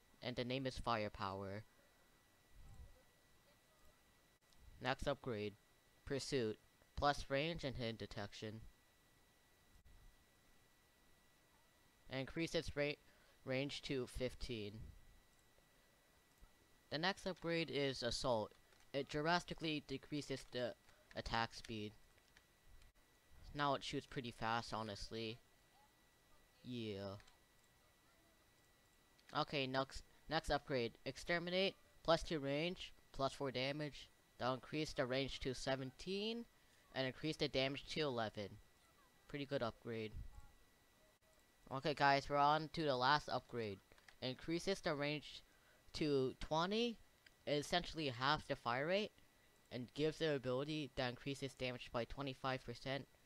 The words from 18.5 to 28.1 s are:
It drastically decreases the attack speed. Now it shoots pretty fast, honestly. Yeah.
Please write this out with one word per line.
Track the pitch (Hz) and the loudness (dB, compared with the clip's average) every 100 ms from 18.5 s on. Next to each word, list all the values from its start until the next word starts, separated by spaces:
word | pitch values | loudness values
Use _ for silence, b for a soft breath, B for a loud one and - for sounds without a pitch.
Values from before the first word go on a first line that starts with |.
| - - - - | -6 -20 -20 -6
It | 139 - | -4 -2
drastically | 151 156 175 - 170 160 151 - | 0 2 2 0 -4 -2 -2 -4
decreases | 135 - 147 - 135 - | -8 -4 -6 -4 -6 -4
the | 123 120 - - - - | -4 -4 -4 -16 -20 -12
attack | - - 113 117 | -8 -2 0 0
speed. | - - 110 104 - - - - - - _ - - - - - - - - - | -2 -8 -6 -6 -10 -20 -20 -20 -20 -20 _ -20 -20 -20 -20 -20 -20 -20 -18 -10
Now | 147 143 | 0 2
it | 131 | 2
shoots | - 139 - | 0 -4 -4
pretty | 147 120 | -6 -6
fast, | - 113 117 - | -2 0 2 0
honestly. | 107 110 101 - 113 113 113 - - - - - - - - - - - - | -2 -2 -4 -6 -4 -4 -6 -12 -20 -20 -20 -20 -20 -20 -20 -20 -20 -20 -16
Yeah. | 127 123 110 98 98 104 - - - - - - - _ - | -8 -4 -2 -4 -4 -8 -12 -20 -20 -20 -20 -20 -20 _ -20